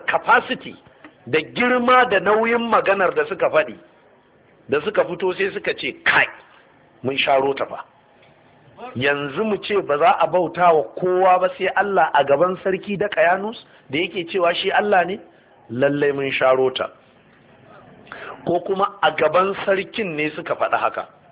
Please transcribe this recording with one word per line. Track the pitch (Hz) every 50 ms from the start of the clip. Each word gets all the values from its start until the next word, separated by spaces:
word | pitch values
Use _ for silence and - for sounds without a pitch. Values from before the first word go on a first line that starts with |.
| -
capacity | - - 165 - 196 226 247 247 - 254 - - 127 107 - _ - _ _ - - _ _ _
da | 120 127 156
girma | 156 156 127 - 240 247 254 247 240 254 254 254 247 -
da | 202 190
nauyin | 180 202 214 220 226 226 240 233 233 233
maganar | 220 185 165 185 196 196 185 165 147
da | 151 147
suka | 151 196 160 170 135
faɗi, | 123 156 151 120 104 - - _ _ _ _ _ _ _ _ _ _ _ _ _ _ _ _ -
da | 135 151
suka | 151 208 - 180 165
fito | 156 175 165 190 185 175
sai | - - - -
suka | - - - 113
ce, | - 151 131 113 - -
"Kai, | - - 147 131 - - - - _ - - _ _ _ _ _ _ _ _ -
mun | 127 139
sharo | 131 - 151 139 135 135 139 135
ta | 131 117
fa." | - - - - - _ _ _ _ _ _ _ _ _ _ _ _ _ _ _ - _ - 240 247 -
Yanzu | 117 131 143 143 143 147 143 131 170 220
mu | 220 202
ce | 170 - - 208 190
ba | - - 143
za | 147 160 180 202 -
a | 170
bauta | 151 156 180 170 156 - 175 180 175 165
wa | 151 135 - - -
kowa | 180 185 180 180 190 185 180 180
ba | 185 185 -
sai | - 180 180 -
Allah | 185 196 202 196 185 160 151 -
a | 143 143
gaban | 135 143 143 175 185 185 165 -
sarki | 196 185 180 - 208 202
da | 165 208
Kayanus | 208 - 165 156 170 185 190 196 220 240 - - _ - - _ -
da | 127
yake | 156 185 180 - 196 165 -
cewa | 202 190 170 170 -
shi | - 190 190
Allah | - 180 208 208 202 185 175
ne? | 175 196 226 - - _ _ _ _ _ _ _ -
Lallai | 113 123 139 143 143 143 147 143
mun | 139 139 135 135
sharo | 135 - 135 131 131 131 131 131 131
ta. | - - - - _ _ _ _ _ _ _ _ _ _ _ _ _ - - - - - - - - - - - - - - - - -
Ko | 170 170 175
kuma | - - 190 190 202 202 - - 151
a | 156
gaban | 151 - 160 151 156 180 190 196 190 - -
sarkin | 208 190 190 190 190 - 233 220 180 156
ne | 147 151 151
suka | 151 175 160 - 131
faɗi | - 117 - 117 113
haka, | 110 113 - - - - - _ _ _